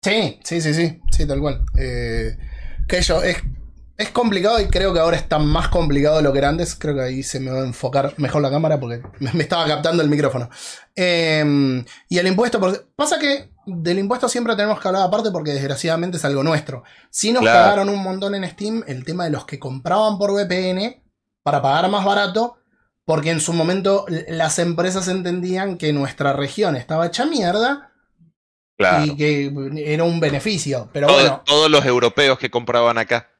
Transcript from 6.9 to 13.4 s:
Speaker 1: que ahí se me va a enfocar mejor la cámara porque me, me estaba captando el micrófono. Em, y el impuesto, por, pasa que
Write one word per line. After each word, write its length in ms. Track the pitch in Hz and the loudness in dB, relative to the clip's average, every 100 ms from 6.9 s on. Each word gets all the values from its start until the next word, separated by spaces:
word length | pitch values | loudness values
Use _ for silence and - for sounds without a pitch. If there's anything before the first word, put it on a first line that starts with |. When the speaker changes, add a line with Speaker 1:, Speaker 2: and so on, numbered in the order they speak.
Speaker 1:
que 60 | 143 | -2
ahí 220 | 127 131 | -2 -4
se 180 | 131 131 | -6 -6
me 100 | 131 | -4
va 120 | 131 | -4
a 40 | 131 | -4
enfocar 460 | 117 127 139 135 - | -4 -2 0 -2 -2
mejor 240 | 139 151 | -2 0
la 80 | 143 | 0
cámara 280 | 143 160 151 | 0 2 0
porque 220 | 123 120 - - | -2 -8 -12 -8
me, 120 | 135 | -4
me 120 | 165 | -2
estaba 220 | 156 170 156 | 0 0 0
captando 360 | 147 151 170 | 0 0 2
el 80 | 151 | 2
micrófono. 400 | 147 143 123 120 - - - - | 2 0 -2 -8 -12 -18 -18 -16
Em, 880 | - 180 170 165 156 151 143 139 127 120 - _ | -2 0 2 2 2 2 2 2 -2 -8 -18 _
y 80 | 180 | 0
el 80 | 185 | 2
impuesto, 340 | 185 240 233 | 2 0 2
por, 280 | 185 196 - | 0 -2 -8
pasa 240 | - 294 330 | -4 -2 0
que 300 | 302 277 | 0 -2